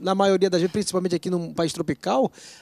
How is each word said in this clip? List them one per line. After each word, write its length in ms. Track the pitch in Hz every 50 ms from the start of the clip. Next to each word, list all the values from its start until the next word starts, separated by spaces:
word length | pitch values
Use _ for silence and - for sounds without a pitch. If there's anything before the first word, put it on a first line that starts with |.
na 140 | 175 185 190
maioria 340 | 196 196 196 196 180 190 190
das 120 | 180 170
vezes, 100 | 170 185
principalmente 440 | - 214 202 - - 185 180 180 180
aqui 120 | 165 - 185
num 240 | 180 175 170 165
país 200 | 156 160 165 151
tropical, 580 | - 170 165 - 143 - - 180 226 262 254 165 - - - - - -